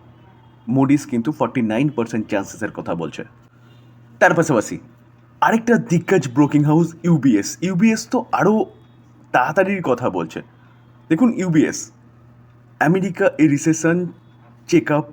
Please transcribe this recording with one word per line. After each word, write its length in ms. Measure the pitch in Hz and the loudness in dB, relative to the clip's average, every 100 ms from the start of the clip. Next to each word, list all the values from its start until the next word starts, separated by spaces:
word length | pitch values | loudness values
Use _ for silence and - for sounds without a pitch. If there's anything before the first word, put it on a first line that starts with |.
| - - - - _ _ - | -20 -20 -20 -20 _ _ -4
Moody's 400 | 131 135 143 - | 0 2 2 0
কিন্তু 220 | 120 113 | -4 -4
ফর্টি 300 | 151 117 127 | -2 -4 -2
নাইন 280 | 110 110 151 | -2 0 -2
পার্সেন্ট 380 | 127 117 117 104 | -2 -4 -6 -4
চান্সেসের 440 | 104 98 - 104 | -4 -4 -8 -10
কথা 240 | - 85 85 | -8 -8 -6
বলছে। 280 | 80 - - - _ _ - - - - - - | -8 -10 -16 -18 _ _ -20 -20 -20 -20 -18 2
তার 140 | 180 | 2
পাশাপাশি 440 | 170 160 123 - 85 - _ _ _ _ _ | 4 2 0 -2 -8 -14 _ _ _ _ _
আরেকটা 360 | - 226 233 226 | 0 2 2 0
দিগ্গজ 520 | - 170 - 190 127 | 2 -2 2 0 0
ব্রোকিং 300 | 120 143 147 | 0 2 2
হাউস 320 | 147 156 170 - | 4 2 2 -2
ইউবিএস, 540 | 175 160 131 104 - - | 0 2 4 2 0 -6
ইউবিএস 460 | 180 180 226 220 - | -4 2 2 2 -2
তো 140 | 247 - | -6 -2
আরও 340 | - 170 220 - - - - _ - - | 0 2 2 -2 -10 -20 -20 _ -20 -2
তাড়াতাড়ির 500 | 139 127 165 190 196 | 0 0 0 0 -2
কথা 280 | 151 120 120 | -2 -2 -2
বলছে। 320 | 92 85 - - _ _ _ _ _ - | -4 -6 -10 -16 _ _ _ _ _ -2
দেখুন 240 | 165 247 | 2 2
ইউবিএস, 580 | - 185 156 98 - - - _ _ - - - _ _ - | 0 0 2 2 -2 -12 -20 _ _ -20 -20 -20 _ _ -2
"আমেরিকা 460 | 139 185 190 175 190 | 0 0 -2 -2 -2
a 200 | - 156 | 2 2
recession 580 | 143 160 156 165 175 175 - - - - - - | 2 0 0 0 0 -4 -10 -20 -20 -20 -20 -2
check 180 | 165 - | 0 2
up 200 | 151 151 | -2 -2